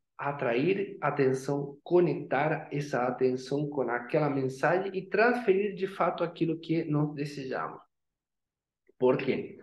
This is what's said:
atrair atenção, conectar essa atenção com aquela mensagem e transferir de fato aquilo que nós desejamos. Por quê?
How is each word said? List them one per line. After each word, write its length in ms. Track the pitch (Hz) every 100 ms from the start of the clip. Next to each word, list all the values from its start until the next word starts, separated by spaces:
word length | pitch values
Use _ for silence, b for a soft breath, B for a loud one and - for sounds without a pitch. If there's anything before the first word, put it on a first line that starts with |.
| _ -
atrair 800 | 139 143 127 120 160 196 - -
atenção, 760 | 147 139 131 131 - 143 147 -
conectar 880 | - 175 170 139 - 131 151 156 -
essa 320 | 147 147 123
atenção 680 | 123 123 131 127 - 143 147
com 140 | 135
aquela 480 | 117 120 - 156 147
mensagem 680 | 139 131 - 151 180 196 185
e 60 |
transferir 720 | - 196 240 247 - 190 208
de 140 | 180 190
fato 340 | - 175 180
aquilo 380 | 170 - 165 160
que 240 | - 165
nós 280 | 156 147 151
desejamos. 680 | 143 147 143 131 107 78 57 - _ _ _ _ _ _ _ _ _ _ -
Por 200 | 127 131
quê? 420 | - - - -